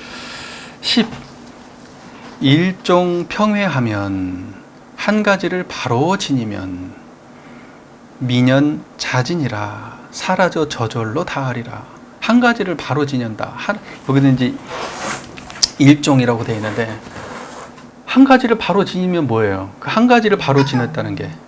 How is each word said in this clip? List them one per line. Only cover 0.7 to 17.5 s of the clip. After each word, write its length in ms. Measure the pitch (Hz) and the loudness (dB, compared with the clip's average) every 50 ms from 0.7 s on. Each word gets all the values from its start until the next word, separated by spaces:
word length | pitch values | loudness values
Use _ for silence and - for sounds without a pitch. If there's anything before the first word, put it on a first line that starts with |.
| - - | -16 -10
십. 260 | - - - 247 208 - - - - - - - - - - - - - - - - - - - - - - - - - - - | -4 -2 2 2 2 0 -2 -14 -16 -18 -20 -20 -20 -20 -20 -20 -20 -20 -20 -20 -20 -20 -20 -20 -20 -20 -20 -20 -18 -18 -8 0
일종 840 | - 135 139 160 175 185 185 - - - 180 180 180 180 175 175 170 156 | 4 6 6 6 4 2 0 -4 0 2 4 4 4 4 0 -2 -2 -4
평회하면 1300 | - - 208 214 208 202 202 185 139 131 120 113 104 101 101 98 98 95 92 92 92 92 95 - - - - - - - - - - | -2 0 0 2 2 2 0 0 0 0 0 0 0 -2 -2 -2 -2 -2 -4 -4 -6 -8 -10 -12 -16 -18 -20 -20 -20 -20 -20 -20 -12
한 260 | - - - 208 214 208 | -6 -2 0 2 2 4
가지를 420 | 208 196 185 185 170 180 180 180 - | 2 2 2 0 -2 -2 -4 -6 -6
바로 480 | - - - 120 117 120 147 170 196 | -8 -6 -2 0 2 2 2 2 0
지니면 760 | 196 - - 139 127 117 107 101 98 95 92 92 90 90 90 - - - - - - - - - - - - - - - - - - - - - - - - - - | -2 -2 -2 -2 -2 -2 -2 -4 -6 -6 -8 -8 -8 -10 -12 -14 -16 -20 -20 -20 -20 -20 -20 -20 -20 -20 -20 -20 -20 -20 -20 -20 -20 -20 -20 -20 -20 -20 -20 -10 -6
미년 640 | 131 123 123 123 123 127 131 139 143 147 151 - - - - - | -2 0 2 4 6 6 6 6 4 4 0 -2 -8 -12 -14 -10
자진이라 1000 | - - - 127 127 - 175 175 143 120 107 104 104 104 104 110 107 - - - - - | -8 -2 0 0 0 0 0 -2 -2 -2 -4 -4 -6 -6 -8 -10 -12 -14 -16 -18 -18 -16
사라져 580 | - - - - 185 185 185 170 170 175 156 151 | -14 -10 -4 -2 2 2 2 2 2 0 -2 -2
저절로 560 | - - 117 110 - 123 113 107 107 151 180 | -2 -4 -4 -2 -2 -4 -4 -4 -2 -4 -4
다하리라. 600 | - - 143 135 131 120 120 117 117 113 107 117 - - - - - - - | -4 -4 -4 -4 -4 -4 -6 -8 -10 -12 -14 -14 -16 -18 -20 -20 -20 -16 -8
한 200 | - - 226 247 | 0 4 4 6
가지를 360 | 247 240 233 240 254 185 170 | 6 6 2 2 0 -4 -4
바로 300 | - - - 135 147 147 | -6 -4 -2 0 0 0
지닌다. 460 | 135 135 127 120 113 110 107 107 - - | 0 0 -2 -4 -4 -6 -6 -8 -8 -8
한, 220 | - - - 208 202 - - - - - - | -10 -6 -6 -6 -6 -6 -16 -18 -12 -2 2
여기는 260 | 131 139 135 139 131 | 4 4 6 6 4
이제 200 | 120 127 120 - - - - - - - - - - - - - - - - - - - - - - - - - - | 4 2 0 -2 -4 -10 -12 -10 -10 -10 -10 -10 -8 -8 -8 -8 -8 -10 -14 -16 -16 -16 -14 -8 -4 -4 -4 2 4
일종이라고 680 | 143 139 147 147 147 - 143 131 123 120 120 113 117 | 8 8 8 8 6 4 4 4 4 4 2 0 0
돼 100 | 113 113 | -4 -4
있는데 420 | 104 104 107 107 117 113 113 110 110 - - - - - - - - - - | -4 -4 -4 -2 -2 -4 -4 -4 -10 -12 -14 -14 -14 -14 -12 -14 -14 -14 -14